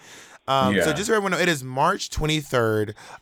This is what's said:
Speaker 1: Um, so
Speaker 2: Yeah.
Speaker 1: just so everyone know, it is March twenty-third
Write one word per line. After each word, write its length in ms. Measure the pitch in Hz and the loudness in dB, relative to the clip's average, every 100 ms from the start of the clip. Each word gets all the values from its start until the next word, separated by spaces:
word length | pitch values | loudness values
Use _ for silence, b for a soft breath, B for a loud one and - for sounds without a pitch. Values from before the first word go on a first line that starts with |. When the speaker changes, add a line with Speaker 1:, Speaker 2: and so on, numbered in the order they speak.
| B B B B - | B B B B -2
Speaker 1:
Um, 280 | 135 135 196 | 2 2 2
so 40 | 165 | 2
Speaker 2:
Yeah. 60 | |
Speaker 1:
just 140 | 147 208 | 0 0
so 60 | |
everyone 180 | 220 196 | 0 0
know, 80 | 170 | 0
it 100 | 175 | 0
is 120 | 151 | 0
March 480 | 127 131 156 202 - | -4 -2 0 0 -6
twenty-third 840 | - 151 156 143 127 113 110 104 104 B B | -4 -2 -2 0 2 2 2 -2 -6 B B